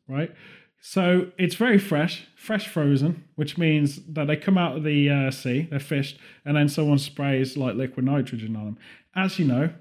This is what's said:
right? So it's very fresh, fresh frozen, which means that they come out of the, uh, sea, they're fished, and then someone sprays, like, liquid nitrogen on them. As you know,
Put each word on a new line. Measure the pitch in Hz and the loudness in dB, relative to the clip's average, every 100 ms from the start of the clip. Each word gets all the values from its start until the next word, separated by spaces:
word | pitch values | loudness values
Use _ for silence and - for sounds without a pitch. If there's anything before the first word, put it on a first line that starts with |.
| - | -10
right? | 135 165 - - - _ _ | -6 -6 -8 -20 -20 _ _
So | - 190 180 180 185 - | -6 0 4 4 2 0
it's | 180 | -2
very | - 240 202 | 2 4 4
fresh, | 196 147 170 - - | 4 0 0 -4 -16
fresh | _ - 214 - | _ -6 -6 -4
frozen, | 165 143 139 151 165 - - | 0 2 4 2 -2 -8 -8
which | 147 - | -6 0
means | 165 151 143 143 - | 2 2 0 -2 -10
that | 151 147 | -6 -2
they | 151 | 0
come | - 185 | 2 2
out | 170 139 | 2 -2
of | |
the, | 151 147 143 | 0 2 4
uh, | 143 135 | 2 0
sea, | 131 131 127 165 | -2 -2 -2 -2
they're | 143 | -6
fished, | - 143 139 - - - | -4 -4 -4 -8 -20 -12
and | 143 147 | -2 2
then | 147 | 2
someone | 147 151 139 | 2 2 2
sprays, | 143 - 139 135 131 147 | 0 -6 0 0 0 -2
like, | 127 107 | -4 -2
liquid | 131 - | -4 -2
nitrogen | 131 143 - 117 110 110 | 0 0 -2 -6 -8 -8
on | |
them. | 104 107 - - _ | -8 -12 -16 -20 _
As | 185 190 - | -4 -2 0
you | |
know, | 151 123 160 - | 0 2 0 -4